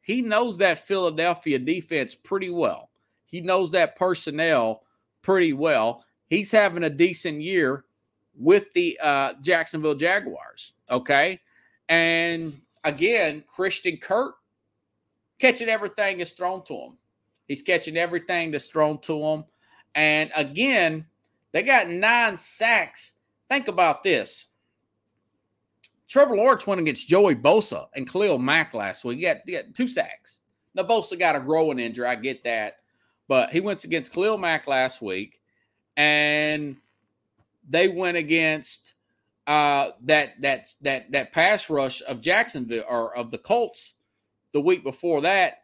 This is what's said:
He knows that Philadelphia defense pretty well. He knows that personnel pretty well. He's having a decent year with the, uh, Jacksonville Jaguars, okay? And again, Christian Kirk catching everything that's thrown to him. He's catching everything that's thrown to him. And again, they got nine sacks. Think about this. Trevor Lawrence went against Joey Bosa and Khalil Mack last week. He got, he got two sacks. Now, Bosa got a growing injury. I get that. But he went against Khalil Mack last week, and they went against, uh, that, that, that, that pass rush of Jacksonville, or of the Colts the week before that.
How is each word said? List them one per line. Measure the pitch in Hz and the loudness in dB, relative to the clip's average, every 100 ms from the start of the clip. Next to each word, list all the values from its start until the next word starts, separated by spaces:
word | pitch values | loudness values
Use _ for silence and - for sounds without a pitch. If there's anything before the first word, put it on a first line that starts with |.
He | - 240 | -4 -4
knows | 233 214 240 175 | 0 0 0 2
that | 196 160 | 2 2
Philadelphia | - 196 175 156 170 170 160 135 | -2 0 0 0 0 0 -2 -2
defense | 127 175 160 160 127 | 0 -4 -2 -4 -4
pretty | - - 196 185 | -8 -6 -6 -4
well. | 170 127 80 - _ _ _ _ | -2 -2 -2 -14 _ _ _ _
He | 175 | -8
knows | 175 185 180 | 0 0 2
that | 180 160 - | 2 0 2
personnel | 185 170 - 147 165 143 113 110 _ _ _ _ | -2 0 -4 -2 2 2 2 -4 _ _ _ _
pretty | - 190 165 | 0 2 2
well. | 135 160 131 110 127 _ _ _ | 2 2 2 2 -2 _ _ _
He's | 175 202 | -2 4
having | 220 202 170 | 4 4 0
a | 160 | -4
decent | 143 175 170 175 151 | 2 0 2 -6 -6
year | 160 185 135 139 _ _ _ _ _ | -2 0 0 -2 _ _ _ _ _
with | - 143 202 196 | -2 6 6 4
the, | 175 170 - | -2 -2 0
uh, | 151 139 135 127 | 0 2 0 -2
Jacksonville | 139 170 160 160 156 | 0 0 0 -2 -2
Jaguars, | 143 165 196 - 78 - - - _ - | 0 0 0 -2 -12 -16 -18 -20 _ -4
okay? | 123 127 139 143 185 _ _ _ _ - | -4 2 2 2 -2 _ _ _ _ 0
And | 165 165 165 170 165 160 143 _ _ | 2 4 2 0 -4 -8 -14 _ _
again, | 156 143 170 233 165 151 _ | -6 0 0 2 0 -4 _
Christian | - 185 180 180 160 | -4 -4 -2 -6 -8
Kirk | - 208 269 - _ _ _ _ _ _ _ _ _ _ | -2 -2 -2 -8 _ _ _ _ _ _ _ _ _ _
catching | 262 247 226 | 2 2 -2
everything | 220 208 - 202 180 | -2 -4 -2 -2 -2
that's | 170 | -8
thrown | - 180 185 | -6 -6 -6
to | - | -10
him. | 120 65 _ _ _ _ _ - | -14 -14 _ _ _ _ _ -10
He's | 139 | -8
catching | - 170 165 160 | -2 -2 0 -4
everything | 170 170 170 175 165 | -2 -4 -4 -4 -2
that's | 147 - | -6 -6
thrown | 160 151 151 | 0 0 0
to | - 151 | -6 -4
him. | 151 156 156 _ _ _ _ | -2 -4 -8 _ _ _ _
And | 147 151 151 156 156 | 0 2 2 0 -4
again, | 143 151 262 240 170 156 156 _ _ _ _ | -4 -2 0 2 0 -2 -12 _ _ _ _
they | 165 | -4
got | 226 254 175 | 2 2 2
nine | 175 208 240 226 185 | 0 2 2 0 -2
sacks. | - - 226 220 156 - - _ _ _ _ | -10 -2 0 0 -2 -10 -16 _ _ _ _
Think | 277 220 | -4 -2
about | 180 170 143 | 2 2 2
this. | 196 139 98 - - _ _ _ _ _ _ _ _ _ _ _ _ _ - _ _ | 0 0 -2 -12 -16 _ _ _ _ _ _ _ _ _ _ _ _ _ -20 _ _
Trevor | 269 285 208 | 4 4 4
Lawrence | 247 226 - | 4 2 0
went | 185 | -2
against | 156 131 - | -2 -4 2
Joey | 180 202 123 | 4 6 6
Bosa | 139 214 208 87 - - | 4 4 2 -10 -10 -12
and | 127 | -6
Khalil | 185 208 139 | -2 0 2
Mack | 127 160 151 | 2 2 0
last | 113 101 - 120 | -4 -6 -6 -8
week. | 127 | -4
He | |
got, | 175 147 - | -2 -2 -6
he | |
got | 170 - - | -10 -10 -6
two | 247 | -4
sacks. | - - - - - _ _ _ | -2 -6 -10 -20 -20 _ _ _
Now, | 185 | -6
Bosa | 185 226 208 175 | 0 0 0 0
got | 175 143 | 0 0
a | |
growing | 127 160 160 131 | 0 2 2 0
injury. | 117 113 123 | -6 -4 -4
I | 120 | -4
get | 127 131 | -6 -6
that. | 120 113 104 - _ _ _ _ _ | -4 -4 -4 -10 _ _ _ _ _
But | 131 - | 2 2
he | 165 | -2
went | 202 196 165 | -2 -6 -6
against | 160 131 | -6 -6
Khalil | 170 208 208 | -2 -2 0
Mack | 175 156 - | -2 -4 0
last | 131 131 - | 0 0 -4
week, | 104 92 107 _ _ _ _ _ _ - | -8 -8 -8 _ _ _ _ _ _ 0
and | 151 151 151 151 151 151 147 131 _ _ _ _ _ _ _ _ 143 | 2 4 2 0 -2 -4 -6 -12 _ _ _ _ _ _ _ _ -4
they | 165 190 | 2 2
went | 180 180 175 | 0 -2 -2
against, | 151 165 160 156 - - - _ _ _ _ _ - | 0 2 2 -2 -8 -14 -16 _ _ _ _ _ 0
uh, | 151 147 143 139 - | 2 4 2 0 -6
that, | 123 151 139 - | 2 2 2 -4
that, | 139 131 - - | -2 -2 -6 -8
that, | 143 131 113 | -4 -4 -4
that | 139 - | -4 -2
pass | 160 175 208 - | 2 2 2 0
rush | 147 135 - - | -2 -2 -4 -10
of | 120 | -6
Jacksonville, | 139 196 226 139 117 117 - | 0 0 0 -6 -6 -6 -4
or | 120 113 123 | -4 -4 -6
of | 117 | -8
the | 117 | -12
Colts | - 240 233 - - _ _ _ _ _ _ | -2 0 0 -8 -20 _ _ _ _ _ _
the | 147 | -2
week | 156 185 | 2 0
before | 139 131 175 151 | -2 -6 -2 0
that. | 160 196 175 - | 2 2 0 -2